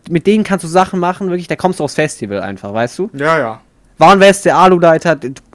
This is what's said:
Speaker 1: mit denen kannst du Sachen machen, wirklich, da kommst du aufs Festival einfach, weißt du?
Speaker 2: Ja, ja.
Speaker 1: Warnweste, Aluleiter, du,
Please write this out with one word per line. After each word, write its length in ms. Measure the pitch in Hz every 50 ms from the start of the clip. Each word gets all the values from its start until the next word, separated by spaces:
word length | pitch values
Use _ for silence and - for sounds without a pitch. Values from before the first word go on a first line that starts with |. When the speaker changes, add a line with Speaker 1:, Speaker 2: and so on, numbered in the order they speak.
| - -
Speaker 1:
mit 180 | 165 170 - 196
denen 160 | 208 220 208
kannst 200 | - 196 185 170
du 20 | 165
Sachen 300 | 160 185 185 - - 185
machen, 300 | 175 175 180 - 202 185
wirklich, 180 | 175 180 175 -
da 80 | 160
kommst 240 | - - 185 185 -
du 40 | 151
aufs 100 | 139 -
Festival 460 | - 156 147 - - 123 101 98 101
einfach, 320 | 92 98 98 95 - 101 101
weißt 260 | 110 117 123 - -
du? 100 | 185 220 -
Speaker 2:
Ja, 240 | 139 139 156 165 160
ja. 220 | 131 113 110 120 _ _ _ _ _ _ _ -
Speaker 1:
Warnweste, 560 | 156 165 196 196 190 196 185 - - 180 143
Aluleiter, 600 | 151 175 185 185 175 170 170 160 160 - 175 160
du, 140 | 139 - 127 135 - - _